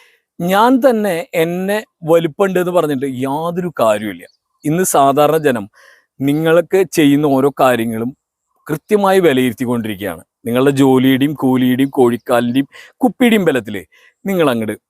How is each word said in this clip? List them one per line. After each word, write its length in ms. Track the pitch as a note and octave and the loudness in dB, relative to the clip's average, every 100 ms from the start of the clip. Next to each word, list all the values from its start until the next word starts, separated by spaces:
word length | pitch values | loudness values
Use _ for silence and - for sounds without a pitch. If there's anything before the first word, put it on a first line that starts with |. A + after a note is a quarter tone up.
| _ _ _ - | _ _ _ -8
ഞാൻ 400 | E3+ F#3+ A#3 C4 | -2 2 4 4
തന്നെ 460 | C4 A3+ G#3 E3 - | 2 2 -2 -4 -4
എന്നെ 500 | F3+ E3 F3 F#3+ G#3 A3 _ | -4 -2 -2 -4 -6 -8 _
വലുപ്പമുണ്ട് 540 | D3+ E3+ E3 - G3 F3+ | 0 2 2 -2 -2 -2
എന്ന് 140 | F3+ | -2
പറഞ്ഞിട്ട് 340 | F3+ D#3 C#3 C#3 | 0 -2 -2 -4
യാതൊരു 680 | B2 C3+ C#3+ E3 F3 F3+ - | -6 -6 -6 -6 -6 -8 -2
കാര്യമില്ല. 460 | A2+ G#2+ G#2+ F2 F2+ _ _ _ | 0 0 -4 -10 -16 _ _ _
ഇന്ന് 200 | D3+ E3 | -4 -2
സാധാരണ 520 | F#3 E3 C#3 C#3 D3 D#3 | 0 2 2 2 0 0
ജനം 340 | D3 A#2+ G2+ _ - _ _ - | 0 -2 -6 _ -20 _ _ -6
നിങ്ങൾക്ക് 640 | C3+ D3 D#3+ E3 E3 F#3+ F#3 | -4 -2 2 0 2 0 0
ചെയ്യുന്ന 340 | - D3 C#3+ D3+ | 2 2 2 2
ഓരോ 260 | C3+ C#3 - | 0 0 0
കാര്യങ്ങളും 560 | C3 B2 A2+ A2 A#2 C#3+ _ _ _ _ - | 0 0 -2 -4 -6 -10 _ _ _ _ -8
കൃത്യമായി 500 | D3+ - G#3 G3 F#3+ | -8 -2 0 2 4
വിലയിരുത്തിക്കൊണ്ടിരിക്കുകയാണ്. 1040 | E3+ C3 B2+ A2 A#2+ A#2+ A2 G2 G2 E2 - _ A#2+ | 4 2 0 -2 -4 -4 -4 -6 -8 -10 -14 _ -4
നിങ്ങളുടെ 240 | A#2+ C3+ | 0 2
ജോലിയുടെയും 640 | C3+ C3+ C3 C3 C3 C#3 | 4 4 4 4 2 0
കൂലിയുടെയും 560 | D3+ C3+ B2+ B2+ B2+ C#3 | 0 0 0 0 0 -2
കോഴിക്കാലിൻ്റെയും 760 | C#3 B2 A#2+ - B2 A#2+ B2 C#3 - - _ | 0 -2 -2 -2 0 0 -2 -4 -10 -20 _
കുപ്പിയുടെയും 480 | B3 - A#3+ A3 | -4 0 2 2
ബലത്തിൽ 420 | E3+ C3+ A2 G2+ - _ _ _ F#3+ | 2 -2 -4 -10 -14 _ _ _ -6
നിങ്ങൾ 240 | F#3+ D3+ | 0 0
അങ്ങോട്ട് 280 | A#2 G#2+ G#2 | 0 -4 -8